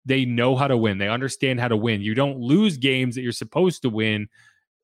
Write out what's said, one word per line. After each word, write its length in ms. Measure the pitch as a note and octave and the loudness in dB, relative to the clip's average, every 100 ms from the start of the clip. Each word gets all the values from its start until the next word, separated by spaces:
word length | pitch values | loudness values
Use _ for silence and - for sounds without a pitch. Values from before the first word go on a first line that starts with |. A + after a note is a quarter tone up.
| C3 | -2
they 160 | C3+ | 0
know 320 | B2 A#2+ B2+ C3 | 2 2 2 2
how 120 | C#3 | 2
to 100 | A#2+ | 2
win. 220 | A2 G2 | 2 0
They 100 | G2+ | -2
understand 500 | A#2+ C3 - C3+ B2 | -2 -4 -2 -2 0
how 80 | A#2+ | 0
to 80 | A2 | 0
win. 260 | A#2 G#2 | 0 -2
You 120 | G#2 | -2
don't 240 | A2+ C#3 C3+ | 0 0 -2
lose 400 | A#2+ F3 G#3+ C#3 | 2 4 4 2
games 380 | C3+ C3 B2+ B2 | 0 0 0 -4
that 80 | |
you're 80 | B2 | -6
supposed 500 | - A2+ D3+ F#3 - | -6 -4 0 0 0
to 80 | B2+ | -4
win, 380 | G#2+ A2 G#2+ G#2 _ - _ _ _ | 0 0 -2 -6 _ -20 _ _ _